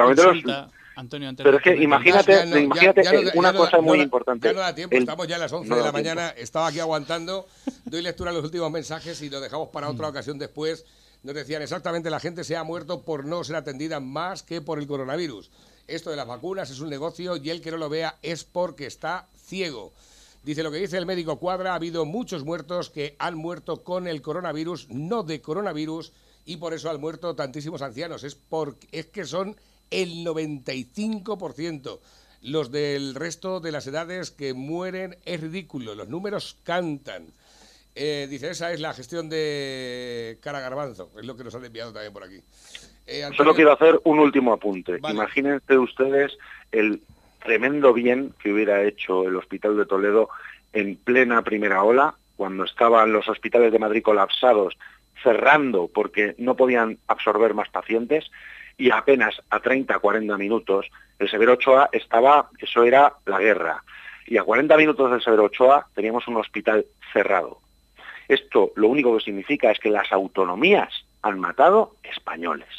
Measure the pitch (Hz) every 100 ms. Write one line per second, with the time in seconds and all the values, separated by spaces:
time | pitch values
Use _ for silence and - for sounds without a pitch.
0 | 123 135 185 170 127 139 139 _ - -
1 | 123 143 139 131 139 139 185 160 151 143
2 | 143 196 196 196 170 165 143 156 185 196
3 | 180 - 185 165 185 190 170 175 160 156
4 | 143 123 123 120 117 190 185 160 180 127
5 | 123 160 165 170 156 156 107 120 147 143
6 | 156 165 165 120 120 160 160 156 160 156
7 | 147 165 165 190 185 _ - - - 165
8 | 175 - 175 170 156 170 160 160 135 156
9 | 165 160 147 139 131 147 156 151 147 127
10 | 156 139 117 143 147 - 156 160 _ _
11 | _ _ 131 147 131 156 143 175 175 170
12 | 165 151 - 170 147 165 160 170 151 175
13 | - 151 143 175 135 160 143 135 160 151
14 | 131 143 180 185 - 165 147 156 143 143
15 | 131 156 170 104 - _ _ _ - 160
16 | 170 147 117 120 165 190 143 131 156 139
17 | 160 160 180 175 143 170 160 165 151 156
18 | 160 - 151 165 - 180 180 - 131 -
19 | 156 180 - _ - 185 175 120 87 _
20 | _ _ _ _ 143 151 160 151 190 185
21 | 175 180 160 135 175 185 185 175 170 165
22 | 151 208 247 170 139 165 147 175 147 151
23 | 147 - 165 165 160 175 - 151 - 180
24 | 180 156 156 156 180 151 160 170 - 120
25 | 160 233 160 151 - 165 202 151 156 160
26 | - _ _ _ - 170 165 160 156 151
27 | 160 160 175 156 143 147 147 160 139 113
28 | 170 131 139 - - 160 147 123 _ 156
29 | 156 208 151 170 190 208 _ _ - 185
30 | 180 165 170 160 156 143 123 131 120 -
31 | 214 214 196 202 170 131 170 151 123 95
32 | _ _ _ _ 117 156 131 147 147 143
33 | 139 123 170 - 185 185 165 147 123 147
34 | 165 185 160 - 139 127 139 170 185 185
35 | 185 180 160 175 160 180 160 143 110 104
36 | 98 160 202 196 - - - 175 170 143
37 | - 92 80 _ _ _ _ _ _ -
38 | 147 147 139 139 147 170 170 165 156 127
39 | 120 170 160 156 156 143 139 131 127 123
40 | 123 120 113 113 147 143 127 131 143 101
41 | 90 107 117 110 123 117 123 113 117 107
42 | 107 98 95 95 _ _ - - - _
43 | - 139 143 139 147 156 151 139 160 156
44 | 165 151 147 139 123 104 104 92 90 87
45 | 151 107 104 139 135 143 - 135 120 -
46 | 135 139 139 - - - - 113 107 104
47 | _ _ _ _ - 113 123 147 135 117
48 | 120 127 139 - 104 104 104 101 104 -
49 | - 92 92 92 - 98 104 104 101 95
50 | 101 107 107 - - - _ 107 101 95
51 | - 127 123 113 - 107 104 95 104 127
52 | 147 - _ - 98 95 92 - 117 117
53 | 110 107 104 104 110 120 117 110 110 110
54 | 110 104 98 - 127 107 92 - - _
55 | _ - 123 107 123 151 139 101 85 104
56 | 101 101 104 - 120 127 127 120 113 -
57 | - 107 - 104 110 107 101 92 - 113
58 | 117 156 - - - - - - 127 113
59 | - 135 107 - - 107 120 131 127 101
60 | 101 110 107 101 101 110 - 98 - -
61 | _ - 101 107 117 123 135 131 143 113
62 | - 117 131 147 - - 107 117 120 131
63 | 143 - - 95 107 92 82 73 - -
64 | - - - 113 87 113 151 156 156 135
65 | 131 123 117 110 104 - 127 143 - -
66 | 107 120 120 113 104 107 107 107 - _
67 | - 113 95 95 76 - _ _ _ _
68 | - - - 135 - 120 95 - 107 147
69 | 123 110 110 98 92 143 117 104 110 104
70 | - 98 95 - 90 92 170 196 95 -
71 | _ _ 107 95 87 87 160 214 208 _
72 | - - - - 85 76 -